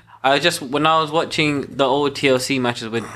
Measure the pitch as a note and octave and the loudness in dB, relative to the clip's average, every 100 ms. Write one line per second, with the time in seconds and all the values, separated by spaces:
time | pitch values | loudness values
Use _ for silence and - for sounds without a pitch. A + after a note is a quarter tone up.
0 | _ - C3 C#3+ E3+ E3+ C3+ D3 D#3 D#3+ | _ -2 2 4 2 -2 -4 0 2 2
1 | D#3 D#3 B2+ - D3+ C#3+ - B2 C3+ C#3 | 2 0 -2 -2 0 -2 -6 -2 2 2
2 | C#3+ C#3 C#3 B2+ B2+ C3+ B2 A#2+ A2+ A2+ | 0 0 2 2 0 -2 -2 -4 -4 -6
3 | G#2 | -6